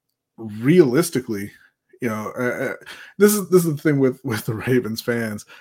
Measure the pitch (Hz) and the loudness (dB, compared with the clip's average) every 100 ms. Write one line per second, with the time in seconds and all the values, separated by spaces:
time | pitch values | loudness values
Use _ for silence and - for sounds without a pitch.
0 | _ _ _ - 113 104 120 180 147 - | _ _ _ -18 -14 -4 4 6 6 4
1 | 135 127 - 104 101 - _ _ _ _ | 0 -2 -4 -6 -8 -14 _ _ _ _
2 | 123 107 107 - 123 92 123 - - - | -6 -6 -8 -6 -4 -4 -6 -8 -14 -20
3 | - - 202 208 185 180 170 147 160 143 | -14 2 4 4 2 2 2 0 0 2
4 | 131 127 135 107 - 113 98 127 107 113 | 2 0 -6 -6 -4 -6 0 0 0 -6
5 | - 117 113 104 - - | -4 -4 -4 -10 -14 -20